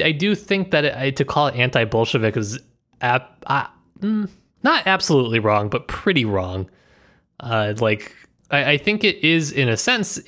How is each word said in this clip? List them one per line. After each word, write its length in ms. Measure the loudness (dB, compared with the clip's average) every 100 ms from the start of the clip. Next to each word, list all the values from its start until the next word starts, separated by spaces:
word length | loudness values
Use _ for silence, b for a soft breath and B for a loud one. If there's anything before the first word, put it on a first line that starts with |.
I 100 | 0
do 220 | 0 0
think 360 | -2 -2 -2 0
that 140 | 0
it, 120 | 0 0
I, 140 | -2
to 140 | 0
call 240 | 0 0 0
it 80 | 2
anti-Bolshevik 800 | 0 2 2 2 0 2 0 0
is 220 | -4 -8 -14 _ _ -6
ap-, 420 | 0 0 -2 -14 -4
ah, 240 | -4 -4 -12 _ -8
mm, 280 | -4 -2 -4 -10 _ _
not 240 | 0 0 2
absolutely 540 | 0 2 2 2 0
wrong, 280 | 2 2 0
but 200 | -4 -6
pretty 360 | -6 0 0
wrong. 460 | 2 0 -2 -6 -8 b b b b b b -14
Uh, 340 | -4 -2 0 0
like, 340 | 0 0 -4 -20 -20 _ -4
I, 220 | 0 2
I 40 | 0
think 260 | 0 0
it 120 | 0 2
is, 280 | 2 2 0
in 160 | 0 0
a 80 | 0
sense, 420 | 0 0 -2 -4